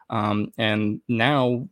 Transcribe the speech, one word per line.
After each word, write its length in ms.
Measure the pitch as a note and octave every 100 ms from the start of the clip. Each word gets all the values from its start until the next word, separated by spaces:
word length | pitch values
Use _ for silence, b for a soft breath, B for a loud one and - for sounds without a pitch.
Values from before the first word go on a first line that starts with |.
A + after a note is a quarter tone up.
| B
Um, 420 | A2+ G#2 G#2 G#2 -
and 440 | A2 G#2+ G#2+ G#2+ -
now 600 | A#2 B2 C#3+ B2 B2 E3